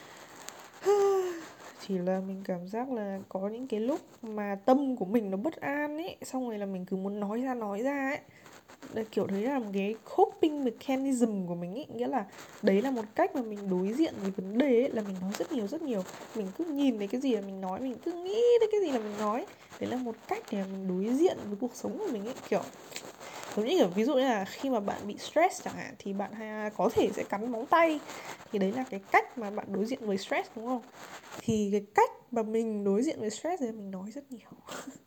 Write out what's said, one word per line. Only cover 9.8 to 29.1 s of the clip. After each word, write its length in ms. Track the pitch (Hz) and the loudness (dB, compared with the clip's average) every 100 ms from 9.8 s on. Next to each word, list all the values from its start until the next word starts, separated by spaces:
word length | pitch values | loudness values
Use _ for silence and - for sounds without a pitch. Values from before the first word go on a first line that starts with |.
| 196 226 - - | 0 -2 -2 4
coping 480 | 392 - 311 294 | 4 4 0 2
mechanism 840 | 254 220 - 262 269 247 233 202 175 | -2 -2 -2 -2 0 2 2 2 -4
của 80 | 175 | -4
mình 200 | 175 214 | -6 -8
ấy. 120 | 302 226 | -8 -6
Nghĩa 120 | 247 | -2
là 180 | 277 196 - - - | -2 -4 -10 -18 0
đấy 200 | 214 196 | 4 4
là 100 | 262 | 4
một 140 | 247 214 - | 0 -2 2
cách 200 | 370 285 | 2 0
mà 60 | |
mình 280 | 226 202 202 | -4 -4 0
đối 240 | 180 190 | 0 2
diện 200 | 247 320 - | 2 0 0
với 100 | 196 | -4
vấn 260 | 196 190 214 | -4 -2 4
đề 240 | 285 233 | 6 6
ấy, 80 | 269 | 6
là 120 | 226 | 0
mình 140 | 202 190 | -4 -4
nói 100 | 185 214 | -4 -2
rất 140 | - | -2
nhiều, 160 | 277 202 | -2 -2
rất 140 | 311 | -4
nhiều. 200 | 311 208 180 - - 220 | -2 -2 -2 -8 -10 -6
Mình 120 | 190 196 | -4 -4
cứ 80 | 339 | -2
nhìn 320 | 285 277 220 | 2 2 2
thấy 100 | 202 | 0
cái 140 | 254 | -2
gì 140 | 277 214 | 2 0
là 60 | |
mình 200 | 196 190 | 0 -6
nói, 180 | 190 190 | -4 -4
mình 160 | 262 233 339 | -4 -4 -4
cứ 60 | |
nghĩ 300 | 349 359 427 480 480 | -4 -2 4 8 8
tới 100 | 427 | 6
cái 100 | 415 | 4
gì 100 | 349 | 4
là 80 | 254 | 2
mình 180 | 214 208 | 0 -2
nói. 260 | 214 233 381 - - - | 0 0 -4 -10 -16 -6
Đấy 100 | 202 | -2
là 80 | 247 | -2
một 180 | 247 226 - | -4 -6 -4
cách 160 | 415 - | -4 -2
để 120 | 202 | -4
mình 240 | 190 190 190 | -4 -4 -2
đối 260 | 180 208 | 0 2
diện 240 | 262 349 - 220 | 4 4 4 -4
với 100 | 202 | -4
cuộc 140 | 247 - | -4 -4
sống 220 | 202 254 | -6 -2
của 100 | 415 | -2
mình 140 | 220 214 | -2 -4
ấy. 100 | 262 - | -6 0
Kiểu 120 | 240 - - - - - - - - - - | 0 0 -12 -14 -14 -14 -14 -14 -12 -8 -2
giống 100 | 226 | 2
như 120 | 359 | 6
kiểu 100 | 202 | 6
ví 160 | 185 | 4
dụ 100 | 226 | 4
như 80 | 269 | 4
là 240 | 262 214 190 | 4 2 0
khi 240 | - 269 | -4 -2
mà 100 | 240 | 0
bạn 280 | 202 - 202 | 0 -4 -4
bị 100 | - | -8
stress 460 | - 294 359 - | -2 4 4 2
chẳng 120 | - - | -8 -8
hạn, 180 | - - | -10 -10
thì 140 | 202 | -6
bạn 200 | 196 196 | -4 -4
ha, 360 | 214 214 214 214 214 | -6 -8 -4 -4 2
có 120 | 196 | 2
thể 160 | - 233 | 4 4
sẽ 100 | 196 | 2
cắn 280 | - 202 233 | -2 -2 -2
móng 140 | 226 269 | -2 4
tay. 340 | 339 330 294 - - - - - | 6 6 4 -4 -12 -12 -14 -4
Thì 80 | 208 | 0
đấy 120 | 190 | 0
là 120 | 240 254 | 0 -4
cái 100 | 196 - | -6 2